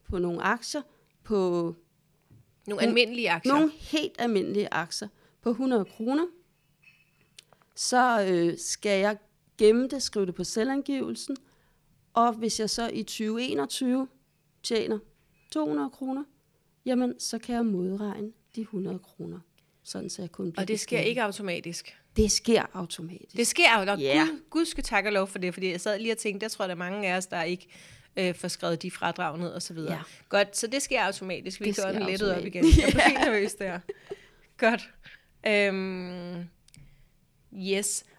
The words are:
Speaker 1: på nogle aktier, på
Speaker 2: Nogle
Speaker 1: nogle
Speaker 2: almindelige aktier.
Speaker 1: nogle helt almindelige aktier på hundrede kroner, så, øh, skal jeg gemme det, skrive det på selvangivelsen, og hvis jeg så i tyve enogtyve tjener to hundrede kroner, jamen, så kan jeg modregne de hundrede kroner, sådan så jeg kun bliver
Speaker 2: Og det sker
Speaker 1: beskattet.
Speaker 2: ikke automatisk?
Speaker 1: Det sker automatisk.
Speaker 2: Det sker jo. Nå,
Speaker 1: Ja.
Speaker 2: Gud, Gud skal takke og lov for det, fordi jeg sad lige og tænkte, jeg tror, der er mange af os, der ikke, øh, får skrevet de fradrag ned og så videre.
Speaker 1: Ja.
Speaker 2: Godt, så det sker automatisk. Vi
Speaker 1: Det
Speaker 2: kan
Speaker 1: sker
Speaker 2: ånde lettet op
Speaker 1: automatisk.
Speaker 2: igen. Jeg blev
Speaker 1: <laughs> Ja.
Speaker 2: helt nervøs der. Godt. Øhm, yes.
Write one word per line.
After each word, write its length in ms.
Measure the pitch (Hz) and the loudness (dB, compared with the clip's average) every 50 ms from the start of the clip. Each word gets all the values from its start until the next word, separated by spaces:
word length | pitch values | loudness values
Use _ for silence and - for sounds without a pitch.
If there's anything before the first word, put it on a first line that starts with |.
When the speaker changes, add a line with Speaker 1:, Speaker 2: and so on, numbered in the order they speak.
| _ | _
Speaker 1:
på 140 | - - 185 | -8 -4 -2
nogle 240 | 175 175 175 165 - | -2 -2 -2 -2 0
aktier, 400 | 185 226 233 - - - 294 285 - _ _ _ _ _ _ _ | -2 -2 -2 -4 -6 -8 -8 -8 -10 _ _ _ _ _ _ _
på 100 | - 214 | -2 0
Speaker 2:
Nogle 400 | 196 185 180 175 175 170 170 165 - _ _ _ _ _ _ _ _ _ _ - - - _ _ _ _ | 2 2 2 2 0 0 -2 -6 -8 _ _ _ _ _ _ _ _ _ _ -20 -20 -20 _ _ _ _
Speaker 1:
nogle 160 | - 208 196 226 | -8 -2 2 2
Speaker 2:
almindelige 480 | 233 220 240 247 226 240 240 233 185 | 2 4 2 0 0 -2 -2 0 0
aktier. 220 | 170 165 - 254 277 | 0 0 2 2 4
Speaker 1:
nogle 180 | 302 320 302 302 | 4 4 2 0
helt 420 | - - - - 311 302 - - - | -4 -10 -4 -2 -2 -2 -2 -4 -4
almindelige 500 | - 240 220 196 - - 196 202 208 - - | -2 0 0 0 0 0 -2 -2 -2 -2 -2
aktier 340 | - 170 165 - - 214 208 - _ _ _ _ _ - | -4 -4 -4 -6 -10 -10 -12 -14 _ _ _ _ _ -4
på 100 | 233 240 | -4 -2
hundrede 320 | 247 262 262 254 220 190 | 0 0 2 2 0 0
kroner, 420 | - - - 220 233 269 302 339 359 - - _ _ _ _ _ _ _ _ _ - _ _ _ _ _ _ _ _ _ - - _ - _ _ _ _ | -2 -6 -6 -4 0 0 0 0 -2 -4 -12 _ _ _ _ _ _ _ _ _ -20 _ _ _ _ _ _ _ _ _ -20 -20 _ -20 _ _ _ _
så, 520 | - - - 254 247 247 254 233 214 202 190 | -6 -4 2 4 4 6 6 6 4 4 4
øh, 300 | 180 170 170 170 165 - | 4 4 4 2 0 0
skal 420 | - - - - - 208 202 190 | -4 -6 -6 -4 0 2 2 4
jeg 160 | 196 208 214 208 - _ _ _ _ _ _ - | 4 2 0 -2 -8 _ _ _ _ _ _ 6
gemme 300 | 220 214 220 240 254 262 | 8 8 8 8 4 0
det, 140 | 294 269 - | -2 -4 -6
skrive 240 | - - 214 196 | -4 -2 -2 -2
det 80 | 180 170 | -2 -2
på 100 | - 180 | -6 -6
selvangivelsen, 920 | - - 226 220 262 269 277 277 - 277 269 247 - 233 - - - 277 262 - _ _ _ _ _ _ _ _ _ _ _ _ _ _ | -4 -2 0 0 0 0 -2 -2 -2 -2 -2 -2 -4 -6 -8 -6 -8 -8 -8 -10 _ _ _ _ _ _ _ _ _ _ _ _ _ _
og 180 | 233 233 240 220 | 4 4 4 2
hvis 280 | 226 226 220 208 - | 0 -2 -2 -2 -2
jeg 100 | 220 202 | -2 -2
så 200 | - - 233 233 - | -2 -2 -4 -4 -4
i 100 | 220 214 | -4 -6
tyve 400 | - - - 220 214 220 233 247 | -6 -4 -4 -2 -2 -2 -2 -2
enogtyve 680 | 262 - 285 277 - - - 262 247 247 262 262 262 - _ _ _ _ _ _ _ _ _ - | -2 -2 -2 -2 -2 -2 -2 0 2 2 0 0 -4 -8 _ _ _ _ _ _ _ _ _ -6
tjener 360 | - 233 220 - - 220 208 - - _ _ _ _ _ _ _ _ | -2 -2 -2 0 0 -2 -4 -4 -10 _ _ _ _ _ _ _ _
to 160 | - 311 302 302 | -4 -2 -2 0
hundrede 220 | 302 294 285 262 | 0 -2 -2 -4
kroner, 340 | - - 269 262 262 269 285 - _ _ _ _ _ _ _ _ _ _ _ | -6 -8 -6 -6 -4 -6 -6 -10 _ _ _ _ _ _ _ _ _ _ _
jamen, 340 | 254 254 247 254 247 247 - | 0 0 2 2 0 -2 -4
så 180 | - - - 226 | -8 -6 -6 -6
kan 160 | - - 240 | -6 -4 -2
jeg 120 | 233 233 | 0 0
modregne 680 | 226 202 180 180 185 190 202 208 208 202 214 208 214 226 _ _ _ _ | 0 0 0 -2 -2 -4 -4 -4 -6 -6 -6 -10 -10 -12 _ _ _ _
de 80 | 233 220 | -10 -10
hundrede 340 | - - 190 190 185 185 185 | -8 -6 -6 -6 -6 -6 -8
kroner, 420 | 185 - _ - 170 170 170 180 - _ _ _ _ _ _ _ _ | -10 -16 _ -14 -12 -12 -12 -14 -18 _ _ _ _ _ _ _ _
sådan 280 | - - - - 190 | -12 -12 -10 -10 -10
så 120 | - - 190 | -10 -10 -10
jeg 100 | 165 - | -12 -10
kun 200 | - 190 175 165 | -8 -8 -6 -4
bliver 100 | - 190 | -4 -2
Speaker 2:
Og 60 | 185 | -2
det 120 | 220 208 | -2 -4
sker 160 | - - 240 | -2 -2 -2
Speaker 1:
beskattet. 120 | 226 - 220 | 0 0 0
Speaker 2:
ikke 140 | 240 254 226 | 0 0 -2
automatisk? 760 | 202 190 - 208 190 175 160 - 165 170 - - - - - _ _ _ | -2 -4 -6 -6 -6 -6 -6 -6 -8 -10 -10 -12 -14 -20 -20 _ _ _
Speaker 1:
Det 140 | - 214 208 | 2 4 4
sker 320 | - - - - 214 214 - - - | 4 0 2 4 4 4 4 0 -4
automatisk. 640 | 185 175 165 - - 165 165 180 - - - - | -8 -8 -8 -10 -12 -12 -12 -14 -16 -18 -10 -4
Speaker 2:
Det 100 | 208 233 | -2 0
sker 320 | 226 - 330 349 277 226 214 | 0 4 6 6 8 8 6
jo. 60 | 190 | 4
Nå, 80 | 190 202 | 2 0
Speaker 1:
Ja. 340 | 180 139 135 - 302 311 320 | 0 2 4 4 4 4 4
Speaker 2:
Gud, 100 | 311 311 - _ | 0 -6 -10 _
Gud 140 | - 311 330 | -2 -2 0
skal 200 | 320 - - 262 | 0 -2 -6 -6
takke 240 | - 240 202 190 214 | 0 0 0 2 2
og 40 | 208 | 2
lov 140 | 196 190 | 0 0
for 120 | 196 - 196 | 0 -4 -4
det, 160 | 180 180 170 | -4 -4 -4
fordi 160 | - 185 185 | -2 -4 -4
jeg 100 | 170 180 | -4 -2
sad 180 | - 220 208 196 | -2 -2 -2 -2
lige 140 | 226 226 220 | -2 -2 -4
og 60 | 220 | -2
tænkte, 260 | - 214 190 196 214 | -2 -4 -4 -4 -6
jeg 60 | 220 | -8
tror, 140 | - - 208 | -4 -4 -4
der 40 | 185 180 | -4 -4
er 40 | 170 | -4
mange 300 | 180 180 190 208 208 185 | -6 -6 -4 -2 -2 0
af 80 | 180 | 0
os, 100 | 185 185 | 0 -2
der 160 | - - 175 165 | -4 -4 -4 -2
ikke, 260 | 170 180 180 - - - - - - - - - _ _ | -2 -4 -6 -8 -16 -20 -20 -20 -20 -20 -20 -20 _ _
øh, 180 | - 185 180 170 | -2 -2 0 -2
får 140 | - - 180 | -2 -6 -8
skrevet 340 | - - - 170 170 160 - | -6 -4 -2 -2 -2 -2 -4
de 80 | 180 | -8
fradrag 480 | - - - 170 170 - 180 160 143 165 | -6 -4 -4 -4 -2 -2 -4 -4 -4 -4
ned 100 | 175 170 | -6 -6
og 120 | - 180 - | -6 -8 -10
så 120 | - 175 | -10 -10
videre. 180 | 160 156 160 170 | -8 -6 -6 -6
Speaker 1:
Ja. 60 | 156 160 - - - - _ | -6 -8 -14 -18 -20 -10 _
Speaker 2:
Godt, 280 | - 202 202 202 - | 2 2 2 2 0
så 100 | - - | -4 -4
det 160 | 226 240 277 277 | -2 -2 -4 -2
sker 200 | - 262 240 202 | -2 -2 0 0
automatisk. 580 | 185 196 - 190 185 175 - - 185 190 - | 0 -2 -4 -6 -8 -8 -8 -8 -10 -10 -4
Vi 40 | 208 | -4
Speaker 1:
Det 100 | 214 202 | -2 -2
Speaker 2:
kan 80 | 208 196 | 0 -2
Speaker 1:
sker 120 | 190 190 | -2 -2
Speaker 2:
ånde 120 | 220 196 190 | -2 -2 -2
lettet 200 | 190 190 214 196 | -2 0 0 0
op 60 | 180 | 0
Speaker 1:
automatisk. 420 | 175 - 208 185 180 294 320 320 - | 0 -2 -4 0 4 8 10 10 10
Speaker 2:
igen. 60 | - | 8
Jeg 80 | - - | 6 4
blev 100 | 254 - | 6 6
Speaker 1:
<laughs> 40 | |
Ja. 20 | 294 | 6
Speaker 2:
helt 120 | 277 - | 4 4
nervøs 340 | - 269 220 208 196 220 - | 2 2 2 2 0 -2 -4
der. 260 | - 202 190 175 175 - - - - - - - - - - _ _ _ _ _ | -6 -6 -6 -6 -8 -10 -12 -16 -16 -14 -16 -16 -16 -16 -20 _ _ _ _ _
Godt. 340 | - 247 220 233 - - - - - - - - - _ _ _ _ - | 2 2 4 4 2 -4 -12 -18 -20 -20 -20 -20 -20 _ _ _ _ 0
Øhm, 960 | - 208 202 202 196 190 190 190 190 185 185 180 180 180 180 175 175 180 175 175 170 - _ _ _ - - 139 - - _ - _ _ _ _ _ _ _ _ _ - | 2 4 4 4 4 2 0 -2 -4 -6 -6 -8 -8 -8 -10 -10 -10 -8 -10 -10 -12 -14 _ _ _ -20 -20 -20 -20 -20 _ -20 _ _ _ _ _ _ _ _ _ -14
yes. 500 | 196 185 190 196 196 202 - - - - - - | -8 -2 0 0 0 0 0 -4 -4 -6 -10 -20